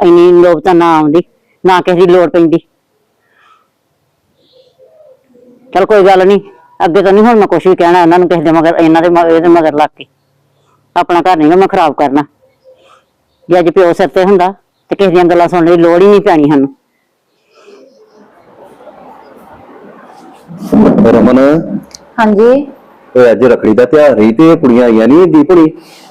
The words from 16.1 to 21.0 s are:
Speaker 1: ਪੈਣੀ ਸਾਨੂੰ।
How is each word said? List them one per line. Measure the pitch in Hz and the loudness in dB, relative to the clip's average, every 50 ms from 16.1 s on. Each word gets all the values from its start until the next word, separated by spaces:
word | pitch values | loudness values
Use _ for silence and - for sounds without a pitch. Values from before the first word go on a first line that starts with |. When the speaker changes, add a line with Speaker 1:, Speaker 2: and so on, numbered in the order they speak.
| 208 196 | 2 2
Speaker 1:
ਪੈਣੀ | 165 202 175 151 147 147 | 0 0 0 0 0 0
ਸਾਨੂੰ। | 156 139 135 135 - _ _ _ _ _ _ _ _ _ _ _ _ _ _ _ _ _ _ - - - - _ 539 _ _ _ _ _ _ _ _ _ _ _ _ 554 571 571 - - - - - - - - - - - - - - - - - - - - - - - - - - - - - - - - - - - - 170 - - - - - - - - - | 0 -2 -2 -4 -8 _ _ _ _ _ _ _ _ _ _ _ _ _ _ _ _ _ _ -20 -20 -20 -20 _ _ _ _ _ _ _ _ _ _ _ _ _ _ -20 -20 -20 -20 -20 -20 -20 -20 -20 -20 -20 -20 -20 -20 -20 -20 -20 -20 -20 -20 -20 -20 -20 -20 -20 -20 -20 -20 -20 -20 -20 -20 -20 -20 -20 -20 -20 -20 -20 -20 -16 -10 -4 -2 0 0 0 0 0